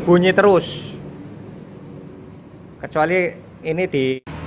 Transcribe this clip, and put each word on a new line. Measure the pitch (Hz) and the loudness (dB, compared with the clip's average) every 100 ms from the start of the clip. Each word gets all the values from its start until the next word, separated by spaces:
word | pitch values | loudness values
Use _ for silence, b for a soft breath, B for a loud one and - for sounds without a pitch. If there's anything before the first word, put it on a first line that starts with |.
bunyi | 170 175 185 185 | 4 4 6 6
terus. | 202 175 - - - - - - - - - - - - - - - - - - - - - - | 6 6 2 -10 -12 -14 -16 -16 -18 -18 -18 -18 -18 -18 -18 -18 -18 -18 -20 -20 -20 -20 -20 -16
Kecuali | 139 156 160 180 175 - - - | -6 0 2 2 -2 -6 -18 -12
ini | 160 160 185 | -6 -4 -2
di, | 143 131 131 - - | 0 0 -2 -8 -14